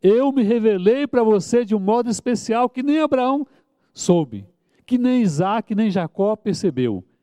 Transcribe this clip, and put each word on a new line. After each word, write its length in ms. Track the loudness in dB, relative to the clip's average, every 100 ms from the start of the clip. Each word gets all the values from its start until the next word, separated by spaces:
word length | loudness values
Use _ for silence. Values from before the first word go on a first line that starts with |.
eu 320 | 4 4 2
me 100 | 0
revelei 640 | 0 2 2 2 2 0 0
pra 160 | 0
você 420 | 2 2 2 -2
de 100 | 0
um 60 | -2
modo 280 | 0 0 0
especial 600 | -4 -2 -4 -2 -2 -2
que 120 | -2
nem 180 | -2 0
Abraão 460 | 0 0 0 -2 -6 _ _ _ _
soube, 560 | -10 0 2 0 -8 -16 _ _ _ -4
que 100 | 0
nem 240 | 2 2
Isaac, 540 | 0 0 0 -2 -4
nem 160 | -2 0
Jacó 440 | 0 -4 -2 -2
percebeu, 680 | -2 -4 -2 -2 -2 -4 -4 -10 _